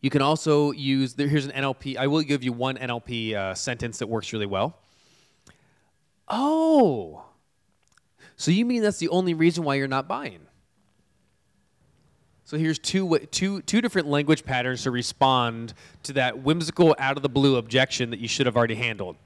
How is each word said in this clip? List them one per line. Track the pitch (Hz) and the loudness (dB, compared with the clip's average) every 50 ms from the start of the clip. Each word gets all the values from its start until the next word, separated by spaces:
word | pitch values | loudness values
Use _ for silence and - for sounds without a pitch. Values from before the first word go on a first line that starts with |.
You | - 139 | -2 0
can | - 143 | 0 2
also | 135 143 156 156 - 160 151 147 147 147 | 2 2 2 0 2 2 2 4 2 0
use, | 139 143 139 135 135 135 135 127 - | -2 -4 -2 0 0 0 0 -2 -2
there, | - 143 143 | -2 0 2
here's | 143 151 135 | 2 0 0
an | 139 | -2
N | - 135 135 | -6 -4 -4
L | 139 131 | -4 -4
P. | _ - 139 131 | _ -8 -10 -6
I | 113 131 | -2 0
will | 139 143 160 | 0 2 0
give | 156 135 143 139 123 | 0 0 -2 -2 -2
you | 127 | -4
one | 120 120 123 131 131 | -4 -2 -4 -4 -4
N | - 127 123 | -4 -6 -6
L | 120 120 | -6 -8
P, | - - 123 117 113 110 107 | -8 -8 -8 -6 -4 -4 -4
uh, | 101 98 95 95 | -2 -4 -4 -6
sentence | - - 135 123 113 120 120 113 - | -6 -6 -6 -6 -6 -6 -10 -8 -8
that | 123 | -8
works | 104 117 110 101 - - | -4 -4 -6 -6 -6 -6
really | 110 104 | -6 -4
well. | 101 98 95 104 151 170 _ _ _ _ _ _ _ _ _ _ _ _ _ _ - - _ _ _ _ _ _ _ _ _ _ _ _ _ _ | -2 -2 -2 -2 -2 -4 _ _ _ _ _ _ _ _ _ _ _ _ _ _ -20 -20 _ _ _ _ _ _ _ _ _ _ _ _ _ _
"Oh, | - - 226 262 294 311 320 320 320 320 294 247 180 135 113 95 80 76 - - - _ _ _ _ _ _ _ _ _ _ _ _ _ _ _ _ _ _ - - _ | -6 -4 -2 0 0 2 2 4 4 6 6 6 6 4 -2 -6 -10 -12 -18 -20 -20 _ _ _ _ _ _ _ _ _ _ _ _ _ _ _ _ _ _ -20 -20 _
so | - - 151 | -6 0 0
you | 175 196 233 | 2 2 2
mean | 240 247 233 | 0 0 2
that's | 220 208 202 | 0 0 0
the | - 170 - | 0 -4 0
only | - 180 185 180 170 | 0 0 0 0 2
reason | 160 160 175 165 170 165 | 4 4 4 4 2 -2
why | 147 139 | 0 0
you're | 139 135 | 0 -2
not | 135 135 135 135 | -2 -2 -4 -2
buying?" | 160 196 254 285 - 95 82 - _ _ _ _ _ _ _ _ _ _ _ _ _ _ _ _ _ _ _ _ _ _ _ _ _ _ _ _ _ _ _ _ _ _ _ _ _ _ _ _ | -2 -6 -6 -6 -10 -12 -14 -20 _ _ _ _ _ _ _ _ _ _ _ _ _ _ _ _ _ _ _ _ _ _ _ _ _ _ _ _ _ _ _ _ _ _ _ _ _ _ _ _
So | - - | -8 -4
here's | 151 160 160 160 - | -2 0 0 0 -2
two | - - - 190 190 | -4 -2 -2 0 2
wa-, | 180 165 143 - - | 2 2 0 0 -2
two, | - - 190 190 202 190 | -4 -4 -2 -2 -4 -6
two | - - - 220 | -6 0 0 2
different | 233 240 - 190 160 | 2 2 0 0 0
language | 147 143 147 147 143 156 147 - | 2 0 0 4 4 2 2 2
patterns | - 135 123 123 127 127 120 - | -4 -4 -2 -2 -2 -4 -2 -4
to | 135 | -2
respond | 120 123 117 - - _ 139 135 131 127 120 117 113 113 117 113 - - - - - - | -2 -2 -4 -4 0 _ 4 4 6 4 2 0 -2 -6 -10 -12 -14 -18 -20 -20 -20 -16
to | _ - 139 | _ -4 -2
that | 135 127 127 110 123 | 0 0 0 -2 -2
whimsical, | 131 139 160 175 160 160 - - 175 160 151 - | 0 0 0 0 0 -6 2 4 6 6 6 4
out | 135 135 139 | 2 -2 -2
of | 143 135 | 0 -2
the | 143 | -2
blue | 120 139 139 139 135 | 0 4 4 4 4
objection | 123 110 110 113 131 131 - - - 127 117 | 4 0 0 2 2 2 2 0 -4 -4 -4
that | 117 98 | -4 -8
you | 117 | -6
should | 110 - - 139 | -6 -2 0 0
have | 123 107 | 2 4
already | 120 117 113 113 | 2 2 2 0
handled. | 107 123 117 110 98 98 90 82 - _ | -4 -4 -6 -6 -6 -8 -10 -10 -16 _